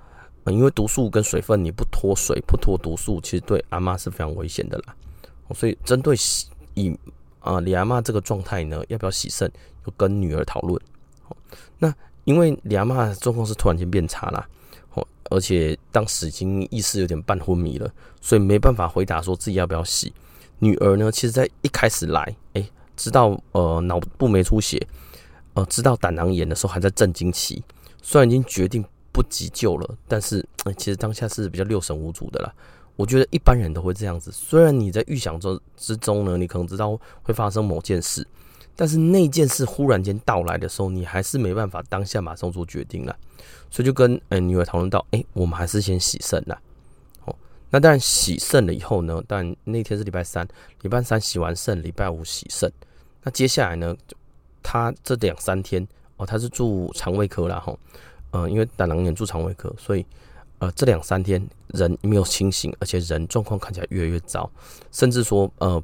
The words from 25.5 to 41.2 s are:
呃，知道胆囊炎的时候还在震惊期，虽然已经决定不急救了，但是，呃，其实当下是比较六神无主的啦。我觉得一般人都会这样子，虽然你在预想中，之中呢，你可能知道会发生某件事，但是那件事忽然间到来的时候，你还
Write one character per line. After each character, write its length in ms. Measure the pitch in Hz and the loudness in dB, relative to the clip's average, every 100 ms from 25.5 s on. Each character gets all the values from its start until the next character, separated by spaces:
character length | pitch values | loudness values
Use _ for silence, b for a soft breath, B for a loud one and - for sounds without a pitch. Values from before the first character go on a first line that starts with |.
呃， 100 | - | -2
知 160 | 95 - | -2 2
道 160 | 127 117 | 2 2
胆 180 | 90 | 0
囊 160 | 82 87 | 0 0
炎 160 | 92 80 | 0 0
的 80 | |
时 120 | 78 95 | -2 -2
候 60 | |
还 60 | 90 | 0
在 120 | 95 | 0
震 200 | 92 104 | 4 2
惊 200 | 85 87 | 2 -2
期， 320 | 85 - - - B B B | -2 -6 -8 -12 B B B
虽 180 | - 147 | 2 4
然 80 | 123 | 6
已 20 | |
经 140 | 123 | 4
决 240 | 127 - 92 | 0 0 0
定 160 | 117 107 - - | -2 -6 -12 -4
不 100 | - - | 0 0
急 180 | - - | -2 -8
救 300 | - 110 80 | -2 -2 -2
了， 180 | - 113 - | -4 -10 -4
但 140 | 110 | -4
是， 260 | - 101 - - | -2 -4 -4 -6
呃， 100 | - | -6
其 160 | 95 - | -4 -4
实 60 | 95 | -4
当 180 | 107 | -4
下 120 | 107 113 | -4 -6
是 220 | - 101 | -4 -6
比 80 | 87 | -4
较 80 | |
六 160 | 95 107 | -2 -2
神 160 | - 78 | -2 -6
无 160 | 80 | -6
主 160 | 82 - | -8 -8
的 120 | - | -6
啦。 100 | - b b b b - | -8 b b b b -4
我 100 | 104 | 2
觉 140 | 131 | 4
得 80 | 135 | 4
一 80 | - | 6
般 180 | - 123 | 6 6
人 160 | 90 | 2
都 80 | 78 | -2
会 140 | 90 | -4
这 120 | 92 104 | -4 -4
样 120 | 85 | -6
子， 140 | 85 | -8
虽 280 | - - 156 | -14 2 6
然 160 | 165 135 | 8 6
你 140 | 104 | 0
在 140 | 95 - | -2 -2
预 100 | 127 | -4
想 220 | 117 82 | -4 -6
中， 220 | 95 95 - - | -6 -6 -10 -14
之 200 | - 110 | -8 -4
中 280 | - 104 | 0 0
呢， 120 | 98 90 | 0 0
你 120 | 87 | -2
可 100 | - | -4
能 80 | 87 | -6
知 100 | 95 | -4
道 220 | 107 110 B B | -4 -4 B B
会 100 | - | -4
发 160 | 110 107 | 0 0
生 160 | 104 | 0
某 160 | 104 80 | 0 -2
件 220 | - 92 | 0 -2
事， 240 | - - - b b b b | -2 -6 -8 b b b b
但 140 | - 165 | -2 0
是 100 | 160 | 4
那 300 | 160 190 165 | 6 6 6
件 180 | 139 143 | 4 2
事 180 | - | 2
忽 220 | 127 - 143 | -2 0 4
然 160 | 107 | 4
间 160 | 95 101 | 2 -2
到 180 | - 104 | 0 0
来 160 | 85 87 | 0 -2
的 100 | 87 | -4
时 140 | - | -4
候， 80 | 95 | -2
你 140 | 92 | -2
还 180 | 87 92 | -4 -4